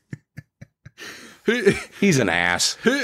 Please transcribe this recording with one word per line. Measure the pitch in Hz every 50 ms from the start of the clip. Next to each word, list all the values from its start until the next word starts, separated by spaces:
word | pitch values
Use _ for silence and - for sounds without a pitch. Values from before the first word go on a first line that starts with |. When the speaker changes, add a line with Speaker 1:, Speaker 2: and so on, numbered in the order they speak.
| _ _ - - _ _ _ - - _
Speaker 1:
<laughs> | _ - - - _ _ - - _ - - - - - - - - - -
Who, | 208 233 247 196 202 - - - - - -
Speaker 2:
He's | 202 202 151 131
an | 110 87
ass. | 85 87 87 87 87 87 - - - - -
Speaker 1:
who, | 226 269 285